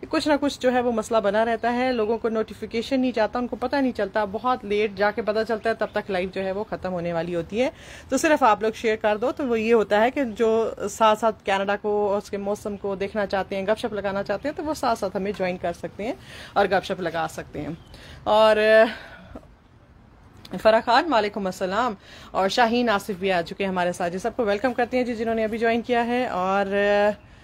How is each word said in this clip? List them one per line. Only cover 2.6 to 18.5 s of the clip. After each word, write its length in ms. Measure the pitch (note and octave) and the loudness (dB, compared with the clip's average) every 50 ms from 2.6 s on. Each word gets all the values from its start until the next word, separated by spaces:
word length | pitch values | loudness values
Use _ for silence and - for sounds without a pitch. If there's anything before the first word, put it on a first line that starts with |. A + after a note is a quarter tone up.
| - G3+ - A3+ A3+ - C4+ C4+ | -12 -6 -4 -4 -4 0 0 0
नहीं 140 | B3+ B3+ A#3 | 0 0 2
जाता, 260 | A#3+ G#3+ G#3 - B3 | 0 0 0 0 -4
उनको 160 | B3 A#3 - | -4 -4 -6
पता 260 | A3 - B3+ - C#4+ | -6 -4 -2 0 0
नहीं 120 | C#4 B3+ A#3 | 0 0 0
चलता, 320 | - G#3 G3 F#3+ A3 G#3+ | -2 -4 -2 0 -2 -2
बहुत 400 | G3+ F#3+ A3 G#3 B3+ B3+ B3 B3 | -2 -4 -4 -2 -2 -2 -2 -2
late 300 | G#3 G#3 G#3 G#3 A3 G3+ | -2 0 0 0 -2 0
जाके 260 | F#3 G3+ G#3 G#3 A#3 | 0 0 0 0 0
पता 220 | A3 G3+ G#3 A3 A3+ | -2 0 0 0 0
चलता 260 | G#3+ A#3 G#3+ - A3+ | 0 -2 -2 0 -2
है, 60 | A3+ | -2
तब 160 | G#3+ A3 G3+ - | -2 -4 -4 -4
तक 80 | G#3 G#3 - | -6 -4 -2
life 220 | G3 F3+ F3+ F#3+ F#3 | -4 -2 -2 -4 -4
जो 60 | F#3+ | -4
है 100 | F#3+ F#3+ | -4 -4
वो 120 | F#3+ G3 G#3+ | -4 -4 -6
ख़त्म 260 | - - E3+ - F#3 | -6 -8 -6 -6 -6
होने 240 | F#3 F3 E3+ F3 E3+ | -4 -4 -4 -2 -2
वाली 200 | E3 E3 F3 F3 | -2 -4 -2 -4
होती 260 | E3+ E3 E3 - G#3+ | -4 -4 -4 -2 -2
है। 120 | B3 C#4+ - - - - - - - - | -2 -2 -2 -8 -20 -20 -20 -20 -8 -4
तो 60 | - C4+ | -4 0
सिर्फ 260 | - E4 D#4 D4 C#4 | 4 4 4 6 6
आप 200 | A3+ G#3+ G3 G3+ | 4 4 4 2
लोग 100 | A3 G#3+ | -4 -4
share 220 | - - A3+ A3 | -2 -2 -2 -2
कर 220 | G#3+ - G#3+ G#3 G#3+ | 0 2 0 0 2
दो 140 | G#3 C4 | -2 -4
तो 120 | E4 - D#4 | -2 -2 -4
वो 120 | B3+ A#3 | -2 -2
ये 160 | A3+ G#3+ A3+ | 0 2 4
होता 280 | A#3 A#3 G#3 G3 G3+ G#3 | 4 4 4 4 2 4
है 120 | A3 A#3+ | 4 2
कि 140 | C4+ D4+ C#4+ | 2 0 -2
जो 500 | A#3+ G#3 - A#3 A3+ A3 A3+ A3+ G#3+ - - | -2 -2 0 0 2 2 2 0 -2 -4 -6
साथ 360 | - G3+ - - A#3 G#3+ G#3+ | -8 -8 -2 4 4 4 4
साथ 160 | G#3+ A#3 A3+ | 4 2 0
Canada 440 | G#3+ - - - G3 G3 G3 G3 G3+ | 0 0 -2 -2 0 0 2 0 -2
को 340 | G#3 - G#3+ G#3 G#3 G#3 G#3 | -2 -2 -2 0 0 0 0
और 80 | G3 G3+ | 0 -2
उसके 200 | G3+ - - G3 | -4 -6 -8 -8
मौसम 380 | G3+ G3 G#3 G#3 - G#3+ G3+ | -4 -4 -6 -4 -6 -8 -10
को 200 | G3 - G3+ G3 | -6 -6 -6 -4
देखना 300 | F#3 G3 - - A3 G3+ | -4 -4 -4 -2 -2 -2
चाहते 300 | F#3+ - G3 F#3 - G3+ | 0 0 -2 -2 -2 -4
हैं, 120 | G3 F#3+ F#3+ | -6 0 0
गपशप 260 | A3 A3 - A#3+ G#3+ | -2 -2 -2 -6 -6
लगाना 300 | G3+ G3 G3+ F#3+ G3 G3+ | -4 -4 -4 -4 -4 -4
चाहते 260 | - G#3 G3 - C#4 | -4 -4 -4 -4 -6
हैं, 80 | D#4 - | -6 -6
तो 60 | E4+ | -4
वो 100 | D4 D#4 | -6 -4
साथ 220 | - - C4 A3+ | -2 0 -2 -2
साथ 140 | A3+ - F#3+ F3+ | 0 -2 -4 -4
हमें 180 | G#3 F#3+ E3+ F#3+ | -4 -4 -4 -4
ज्वाइन 240 | - F#3+ F#3 F3+ F3+ | -4 -4 -4 -4 -4
कर 160 | - F3+ F3 | -6 -6 -6
सकते 300 | - - E3 - - G3 | -6 -10 -12 -10 -8 -8
हैं 140 | A3+ D#4+ - - - - - - - - - | -8 -8 -10 -12 -20 -18 -18 -18 -4 0 0
और 100 | G3+ F#3+ | 2 4
गपशप 340 | F#3 F#3 F3 - G3 E3+ | 2 0 0 -2 -6 -4
लगा 260 | F#3 E3 D#3 E3+ D#3+ D#3+ | -4 -6 -4 -4 -6 -6
सकते 320 | - - D#3+ - - D3+ | -6 -10 -14 -12 -10 -10
हैं। 180 | D3 D3 E3 E3 - - - - - - - - - G#3 | -8 -8 -10 -12 -14 -20 -20 -20 -20 -20 -20 -10 0 2
और 600 | G#3+ G#3+ A3 A3 | 6 6 8 8